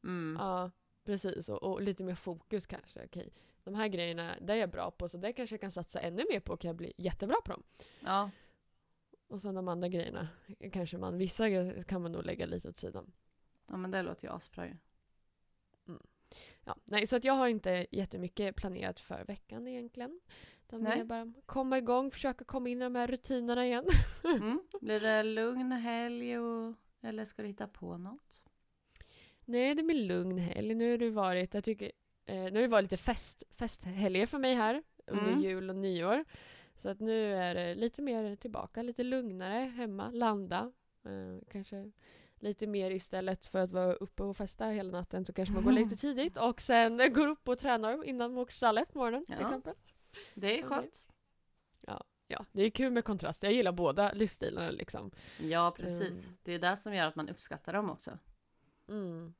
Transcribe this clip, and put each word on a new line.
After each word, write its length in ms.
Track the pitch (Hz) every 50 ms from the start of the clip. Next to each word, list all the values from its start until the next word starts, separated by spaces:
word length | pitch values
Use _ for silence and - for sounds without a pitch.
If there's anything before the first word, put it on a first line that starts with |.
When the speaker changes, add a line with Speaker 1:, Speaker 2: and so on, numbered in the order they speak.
| -
Speaker 1:
Mm. 320 | - 185 175 165 160 156 165
Speaker 2:
Ja, 300 | 202 190 185 180 180 180 - _ _ _ _ _ _
precis. 440 | - 202 190 - 190 175 - 165 -
Och, 140 | 104 -
och 200 | - 196 185 -
lite 220 | 202 202 190 - 185
mer 100 | 185 180
fokus 520 | 165 - 185 170 165 _ _ 220 202 175
kanske. 380 | - 190 - - - - - -
Okej, 280 | - - 175 - - - - - _ _ _ _
de 100 | - 196
här 140 | 214 220 214
grejerna, 460 | 190 170 170 170 170 170 170 170 175 -
där 140 | - 202 208
är 40 | 226
jag 120 | 214 180
bra 200 | 170 - 175 180
på, 180 | - _ 175 175
så 80 | -
där 160 | 175 180 214
kanske 220 | 240 269 247 226 214
jag 60 | 214
kan 100 | 202 190
satsa 300 | 180 180 175 - - -
ännu 240 | - 170 170 196 294 440
mer 100 | - 196
på 120 | - -
och 80 | - -
kan 80 | - 170
jag 80 | 165
bli 160 | 170 170 - -
jättebra 400 | - 175 180 - - - 196 262 - -
på 60 | -
dem. 100 | - - - _ _ _ - - - - -
Speaker 1:
Ja. 260 | 185 190 196 208 202 196 - - - _ _ _ _ _ _ _ _ _ _ _ _ - _ _ _
Speaker 2:
Och 140 | 226 202
sen 120 | 190 208 190
de 140 | 190 185 180
andra 200 | 175 175 180 175
grejerna, 400 | 180 170 170 - - - 170 160 - - _ - 190 _ - 196
kanske 260 | 180 190 175 165 - 185
man, 200 | 190 185 175 180
vissa 260 | 190 185 - - 220 220 196 185 180 185 - - 175
kan 160 | - 190 180
man 100 | 175 170
nog 120 | 170 175 -
lägga 220 | 170 - - -
lite 220 | - 170 175 - 180
åt 80 | -
sidan. 360 | - - 90 - 95 - 185 - _ _ _ _ _ _ _ _ _ _ -
Speaker 1:
Ja, 60 | -
men 140 | 185 185 185
det 120 | 190 190
låter 240 | 180 175 175 - - -
ju 40 | -
asbra 320 | 170 - - - - 175
ju. 100 | 175 185 165 _ _ _ _ _ _ _ _ _ _ _ _ _ _ _ _ _ _ _ _ _ -
Speaker 2:
Mm. 140 | 175 - - _ _ _ _ _ - - - - - _ _
Ja, 120 | - - - _
nej, 220 | - 202 208 208
så 100 | 214 254
att 80 | 240 226
jag 80 | 262
har 160 | 269 269 262 247
inte 380 | 226 214 - 185 180 180 175 -
jättemycket 680 | - - 196 - - 185 180 175 _ - 208 196 196
planerat 440 | - - 196 185 185 190 185 180 -
för 240 | - - 202 196 190
veckan 440 | - 202 202 - _ 214 226 240 254
egentligen. 520 | 254 247 240 233 _ 247 240 262 330 359 _ - - - - - - _ _
Utan 160 | _ - 226
Speaker 1:
Nej. 140 | 226 214 226 233
Speaker 2:
mer 60 | 233
bara 280 | 226 233 226 226 233 233 269 -
komma 320 | - - 269 262 262 262 262
igång, 320 | 247 226 247 247 269 277
försöka 340 | - - - 277 254 - 247
komma 240 | - - 269 247 247
in 100 | 247 247
i 20 | 254
de 100 | 254 247
här 120 | 247 240
rutinerna 600 | 240 262 247 - - 269 247 240 240 240 247 247
igen. 200 | 247 240 240 285 370
<laughs> 60 | 359 - - - - - -
Speaker 1:
Mm. 360 | 330 339 233 202 220 240 330 370 - - 403
Blir 200 | - 220 214 214
det 220 | 208 220 220 214
lugn 500 | 214 220 220 220 226 233 247 254 254 254
helg 680 | 254 247 226 233 233 233 233 240 240 240 240 240 240 240
och, 360 | 233 233 233 226 226 226 233 _ _ _ _ _
eller 220 | - 226 220 214 220
ska 180 | 208 - -
du 60 | 214 208
hitta 180 | 202 202 214 202
på 300 | _ - 175 175 175 170
något? 440 | 175 190 233 294 _ _ - - _ - _ _ _ _ _ _ _ _ _ - - - - - - - _ _ -
Speaker 2:
Nej, 300 | - 240 240 254 269 294
det 80 | 302
blir 240 | 320 330 330 285 220
lugn 320 | 185 180 180 175 185 185 185
helg. 360 | 175 170 - - 214 214 226
Nu 160 | 226 233 233
har 80 | 240 233
det 120 | 240 233
varit, 440 | 214 214 196 185 180 180 180 185 -
jag 100 | 208 202
tycker, 280 | - 220 202 202 202 - _ _ _ _ _ _
eh, 80 | - 196
nu 60 | 190 185
har 60 | 185 190 214
det 60 | 247 254
varit 140 | 233 208 202
lite 120 | 190 190
fest, 460 | 180 - - 233 - - - - _ - _
festhelger 760 | - - 233 220 - - - 180 185 190 208 196 185 185 208
för 120 | 233 - 285
mig 160 | 269 262 254
här 280 | 247 214 220 240 294 320 _ _ _ -
under 220 | - - 202 208 214
Speaker 1:
Mm. 120 | 240 285
Speaker 2:
jul 280 | 294 190 185 185 190 190
och 60 | 190
nyår. 480 | 190 196 190 185 170 170 185 220 285 320 - - - - - - - - - _
Så 120 | - - 202
att 120 | 196 202
nu 340 | 214 220 220 220 220 208 202
är 180 | 190 180 175 175
det 200 | 180 175 175 175
lite 280 | 190 226 233 - -
mer 340 | 285 277 240 220 220 208 202
tillbaka, 460 | 202 - 247 214 - - - _ 226
lite 200 | 240 247 233 - 247
lugnare 500 | 254 254 262 247 220 185 185 185 185 202 233 262 262 240
hemma, 340 | 240 240 220 196 196 196 226
landa. 640 | 247 233 240 226 214 202 196 180 180 185 220 247 254 _ _ _ _ _ _
Eh, 440 | - - - - 185 185 - - -
kanske 400 | - 202 196 - - 196 196 214 214 _ _ - - - - - _
lite 300 | - - 208 202 - 220
mer 240 | 214 208 202 185 185
istället 560 | 190 185 - - - 185 185 190 190 - -
för 120 | - - 185
att 140 | 185 185
vara 200 | 185 185 185 180
uppe 300 | 180 - 196 190 _ -
och 140 | 196 202 196
festa 300 | - 208 196 - - 226
hela 240 | 220 214 214 190 185 180 175
natten 260 | 180 - - 185 185
så 80 | -
kanske 220 | 185 - 185 190 208
man 100 | 214 214
går 80 | 240
lite 240 | 254 240 226 220 214
Speaker 1:
<laughs> 100 | 202 -
Speaker 2:
tidigt 300 | 294 277 247 285 349 -
och 240 | - 233 240 233 -
sen 520 | - - 254 233 233 226 233 240 254 -
går 140 | 240 262 311
upp 220 | 285 302 - _ 254
och 100 | 247 247
tränar 460 | - 277 247 226 220 214 240 302 311
innan 300 | 302 262 247 233 240 254
man 80 | 247
åker 80 | 247 240
till 60 | -
stallet 360 | - - 233 214 220 339 -
på 60 | - 294
morgonen, 280 | 254 233 226 269 311
till 100 | - - 214
Speaker 1:
Ja. 40 | 208
Speaker 2:
exempel. 280 | 226 285 - - 320 - - _ - _ _ _ _ - - - - -
Speaker 1:
Det 240 | 214 190 196 220 302
är 40 |
Speaker 2:
Så 60 | 311 262
Speaker 1:
skönt. 400 | 277 - - - - - - - - _ _ _ _ _ _ _ _ _ _ _ _ _
Speaker 2:
Ja, 240 | - - - - - _ _ _ _
ja, 180 | _ - - 196 -
det 100 | _ 196
är 80 | 196 226
kul 220 | - - 262 262
med 120 | 247 233 233
kontrast. 380 | - 208 170 160 160 156 -
Jag 100 | - 202
gillar 200 | 233 254 226 180
båda 400 | 175 175 175 151 139 196 202 202
livsstilarna, 580 | - 202 220 202 - - - - - - 170 165
liksom. 400 | - - - - - - - 98 - - - - - -
Speaker 1:
Ja, 340 | 156 156 160 170 170 175 175
precis. 540 | 175 180 180 175 175 196 180 175 180 - -
Speaker 2:
Ehm. 60 | - _
Speaker 1:
Det 100 | _ -
är 60 | 175 165
det 180 | 175 180 190
som 180 | 202 - 214 208
gör 120 | 190 165
att 100 | 156 -
man 120 | 156 156 143
uppskattar 440 | 185 - - - 151 151 _ -
dem 180 | 170 202 214 185
också. 280 | - - - - - - _ - - _ _ _ _ _ _ _ _ _ _ -
Speaker 2:
Mm. 460 | 208 214 196 180 170 165 170 165 170 _